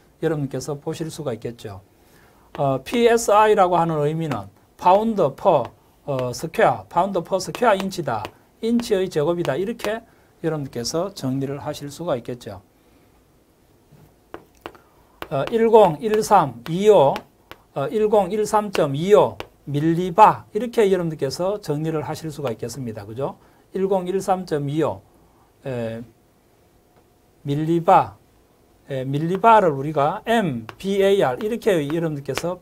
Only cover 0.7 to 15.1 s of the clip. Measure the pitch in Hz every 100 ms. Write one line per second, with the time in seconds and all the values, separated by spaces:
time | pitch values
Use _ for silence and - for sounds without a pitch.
0.7 | 143 - 147 160 160 156 135 123 117 110
1.7 | 95 - _ _ _ _ _ _ - 139
2.7 | 135 - 240 233 233 233 208 220 208 180
3.7 | 175 165 156 147 160 160 113 101 - _
4.7 | _ 180 196 226 202 147 - 202 147 113
5.7 | - _ _ - 131 127 120 165 - 180
6.7 | 117 - 170 196 185 165 190 185 - 240
7.7 | 196 190 - 139 110 107 - _ _ 226
8.7 | 240 233 196 185 156 147 175 170 135 196
9.7 | 233 208 226 - _ _ _ 165 156 135
10.7 | 120 117 160 196 - 131 135 135 139 151
11.7 | 143 143 139 170 131 120 120 113 95 -
12.7 | _ _ _ _ _ _ _ _ _ _
13.7 | _ _ - - _ _ - - _ -
14.7 | - _ _ _